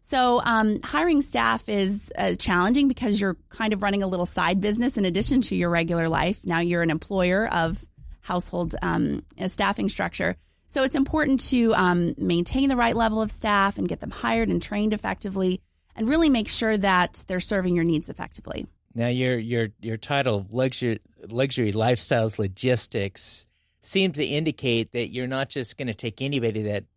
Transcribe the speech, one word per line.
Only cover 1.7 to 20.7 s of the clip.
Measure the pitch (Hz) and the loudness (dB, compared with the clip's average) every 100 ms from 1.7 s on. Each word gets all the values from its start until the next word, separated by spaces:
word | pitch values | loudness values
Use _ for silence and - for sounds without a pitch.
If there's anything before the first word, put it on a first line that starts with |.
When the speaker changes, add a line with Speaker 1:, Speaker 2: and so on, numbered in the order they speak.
| 202 190 202 - - | 0 0 -2 -6 -2
Speaker 1:
uh, | 190 | -2
challenging | 180 - 180 185 254 277 | 0 2 4 4 4 2
because | 254 208 202 | 2 0 0
you're | 196 180 _ | 0 -2 _
kind | - 220 | -4 -2
of | 208 | 0
running | 202 202 | 0 0
a | 196 | -2
little | 180 175 | -2 -2
side | - 170 190 | 0 2 2
business | 208 214 240 - | 0 0 0 2
in | 190 | 0
addition | 175 226 285 | 2 2 2
to | 214 185 | 2 0
your | 175 | 2
regular | 170 165 170 165 | 2 2 0 0
life. | 156 160 208 | 2 0 -2
Now | - 165 | -2 0
you're | 175 170 | 0 2
an | 165 | 0
employer | 156 - 196 180 190 226 | 0 -2 0 2 2 0
of | 180 165 - - _ - - | 0 -2 -4 -12 _ -18 -16
household, | - 180 - 175 165 - | -4 -4 -2 -4 -4 -4
um, | 175 165 151 143 - - | -2 0 0 -2 -8 -8
a | 185 | -6
staffing | - 196 208 196 | 0 -2 0 -4
structure. | - 175 - 170 180 _ _ _ | -2 -6 -2 -4 -4 _ _ _
So | 285 | 0
it's | 262 | 0
important | 269 269 311 294 262 - | 2 0 0 2 2 2
to, | 247 226 | 4 4
um, | 214 180 175 170 - | 4 4 2 0 -2
maintain | 185 170 170 262 277 | 0 0 0 0 2
the | 254 | 2
right | 233 233 | 2 2
level | 226 220 | 0 0
of | 214 | -2
staff | - 220 202 196 202 | -2 0 2 2 0
and | 180 | -4
get | - | -4
them | - | -10
hired | - 233 226 220 | -6 -2 0 0
and | 175 | -2
trained | - 208 214 | -2 -2 -2
effectively, | 208 202 190 202 190 185 185 _ _ _ | -2 -4 -6 -6 -2 0 -2 _ _ _
and | - 220 | -6 0
really | 311 320 | 4 4
make | 254 208 | 2 0
sure | - 226 214 | -2 0 2
that | 196 185 175 - - | 4 4 2 -4 -6
they're | 180 | -4
serving | - 202 185 | 0 0 2
your | 175 | 2
needs | 165 156 - | 2 0 -2
effectively. | - 165 - - - - _ _ | -12 -12 -12 -10 -10 -10 _ _
Speaker 2:
Now, | 117 120 | -2 0
your, | 123 127 123 | 2 0 0
your, | 113 120 110 - | 0 -2 -2 -4
your | 110 110 | -8 -8
title | - 139 127 104 | -2 0 2 0
of | 95 | -2
luxury, | 117 131 | -2 -2